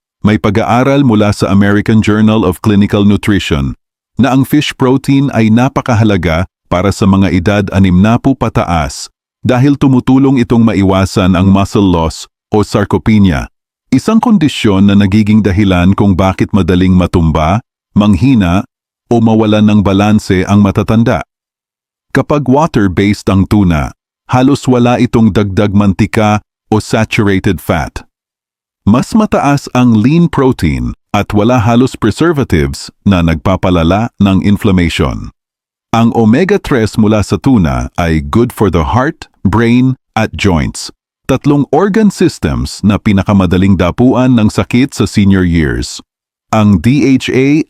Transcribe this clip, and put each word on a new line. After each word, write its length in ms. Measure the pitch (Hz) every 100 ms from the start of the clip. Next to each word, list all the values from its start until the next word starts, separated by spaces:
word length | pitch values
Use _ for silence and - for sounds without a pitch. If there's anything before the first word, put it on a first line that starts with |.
| _ _
May 160 | 104 107
pag-aaral 640 | 113 104 - 117 131 139
mula 320 | 135 107 104 101
sa 160 | -
American 480 | 98 101 101 101 110
Journal 480 | 104 107 110 110 92
of 160 | 90
Clinical 400 | 113 101 101 107
Nutrition 720 | 101 98 - 98 - 76 67 - _ _ _ -
na 160 | 131
ang 160 | 131 131
fish 240 | 151 147
protein 560 | - 131 135 - 139 139 -
ay 160 | 110
napakahalaga 960 | 110 131 143 - 113 110 98 82 80 92 _ _
para 240 | 87 95 -
sa 80 |
mga 320 | 95 95 98 90
edad 280 | 87 104 104 92
animnapu 560 | 95 90 104 120 139
pataas 800 | 131 117 110 87 87 71 - - _ _ _ -
dahil 320 | 123 139 139
tumutulong 640 | 139 127 123 131 135 135
itong 240 | 120 120 113
maiwasan 720 | 92 95 95 95 - 92 90
ang 140 | 95
muscle 320 | 98 98 113 98
loss 400 | 85 80 - - _ _
o 160 | 107 101
sarcopenia, 840 | 117 101 98 - 107 98 71 57 _ _ _ _
isang 240 | 135 - 220
kondisyon 720 | 247 214 151 - 110 95 101
na 60 | 101
nagiging 480 | 101 104 104 107 101
dahilan 480 | 90 101 90 87
kung 240 | 98 104 92
bakit 320 | 95 92 113
madaling 460 | 101 87 90 92 92
matumba, 640 | 87 92 82 80 78 104 - _ _
manghina, 720 | - 104 98 131 123 90 90 - _ _ _ -
o 160 | 120
mawalan 480 | 113 110 110 107 107
ng 100 | 104 98
balanse 560 | 98 104 107 - 95 90
ang 160 | 101 101
matatanda. 560 | 104 101 110 117 95 - _ _ _ _ _ _ _ _
Kapag 380 | - 131 147 131
water-based 800 | 131 165 135 98 85 101 104 -
ang 160 | 98 90
tuna, 480 | 104 95 78 64 - _ _ -
halos 320 | 127 131 - -
wala 320 | 123 120 120
itong 320 | 120 120 110
dagdag 480 | 95 104 95 104 98
mantika 640 | 101 92 104 - 107 107 - _ _
o 80 | 107
saturated 800 | - 120 110 - 101 95 104 85
fat. 400 | - 90 64 - - _ _ _ _ _ _ _
Mas 320 | - 117 -
mataas 560 | 220 214 196 139 143 - 127
ang 160 | 123
lean 320 | 110 113 165 170
protein 720 | - 131 123 82 65 60 - _
at 180 | 104 98 104
wala 240 | 107 127
halos 320 | 104 120 131
preservatives 960 | - 113 - 165 147 120 85 71 69 - - -
na 160 | 92
nagpapalala 880 | 85 82 - 92 98 90 82 95 117 -
ng 240 | 98 95
inflammation. 880 | 98 101 110 92 85 - 73 55 50 - _ _ _ _ _
Ang 180 | 113 117
omega-tres 880 | - 107 123 185 196 - 131 107 -
mula 240 | 107 107
sa 160 | 98 95
tuna 480 | - 123 80 62 64 -
ay 240 | 85 80
good 320 | 71 104 117
for 220 | - 104
the 180 | 85 69
heart, 400 | 113 139 - - _ 98
brain, 500 | 107 117 123 127 127 _ -
at 160 | 110 87
joints, 560 | 101 82 58 - - - _ _ -
tatlong 340 | 131 147 147 135
organ 400 | 143 202 202 214
systems 720 | - 180 - 82 64 65 -
na 160 | 98 98
pinakamadaling 800 | - 98 92 101 92 90 98 92
dapuan 560 | 87 - 123 113 127 123
ng 160 | 107
sakit 400 | - 101 123 131
sa 160 | - 104
senior 400 | - 98 98 92
years. 560 | 85 73 60 64 - - _ _ _ _
Ang 260 | 110 104 98
D 240 | 117 143
H 240 | 135 131 -
A 340 | 131 135 151 -